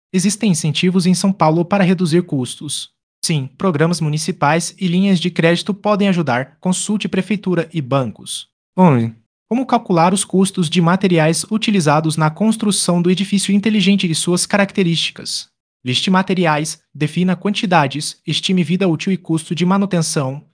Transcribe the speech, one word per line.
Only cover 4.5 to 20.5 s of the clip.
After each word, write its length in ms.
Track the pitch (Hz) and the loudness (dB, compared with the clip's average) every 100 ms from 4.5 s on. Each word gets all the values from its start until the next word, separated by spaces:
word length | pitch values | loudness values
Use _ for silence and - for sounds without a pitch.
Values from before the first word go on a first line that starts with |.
| 165 - - | 0 -2 -4
e 100 | 185 | 0
linhas 320 | 180 196 180 | 2 2 2
de 100 | 175 | 0
crédito 420 | 180 165 170 - | 0 2 2 -2
podem 360 | 202 208 202 202 | -4 -2 0 2
ajudar. 480 | 180 139 120 139 _ | 0 0 -2 -4 _
Consulte 480 | 185 185 - 208 196 | -4 -2 -2 -4 -2
prefeitura 600 | 190 185 208 190 170 160 | -4 -2 -4 -2 -2 -2
e 80 | 165 | -6
bancos. 680 | 123 139 117 - - - - _ _ 185 | -2 -2 -2 -8 -14 -14 -14 _ _ 2
Onze. 380 | 180 123 113 - _ _ _ | 4 4 0 -6 _ _ _
Como 180 | 240 262 | -4 0
calcular 480 | 240 233 165 175 | -2 2 2 2
os 100 | 196 | 0
custos 440 | - 185 190 185 156 | 0 0 0 0 -2
de 120 | 180 | 2
materiais 640 | 165 190 190 165 156 160 - | 2 2 2 2 2 0 -2
utilizados 680 | 214 220 202 151 151 160 160 | -2 0 2 2 2 0 0
na 140 | 156 | -2
construção 720 | 156 220 220 208 185 - 175 | 0 0 0 -2 0 0 0
do 80 | 175 | 2
edifício 440 | 185 196 202 - | 0 0 -2 0
inteligente 560 | 202 220 214 185 196 175 | 0 2 2 2 2 0
e 40 | |
suas 320 | 151 175 175 - | -2 -2 -2 0
características? 1040 | 202 196 - 170 156 - - - - - _ _ _ | 0 0 0 0 0 -4 -8 -10 -10 -12 _ _ _
Liste 260 | 123 127 202 | -4 -2 0
materiais, 680 | 185 190 185 165 147 151 - _ | 0 2 0 0 0 -4 -10 _
defina 400 | 143 156 175 185 | -6 -4 0 0
quantidades, 840 | 185 208 196 202 170 139 143 - - | 0 -2 -2 2 2 2 -2 -8 -10
estime 380 | - 147 - 185 | -6 -4 0 0
vida 260 | 151 185 190 | 0 0 0
útil 240 | 151 196 | 0 -2
e 40 | 185 | -4
custo 380 | - 160 - | -2 -4 -4
de 120 | 165 180 | -2 0
manutenção, 800 | 196 196 175 156 156 131 143 - | 2 0 0 -2 -2 -4 -8 -16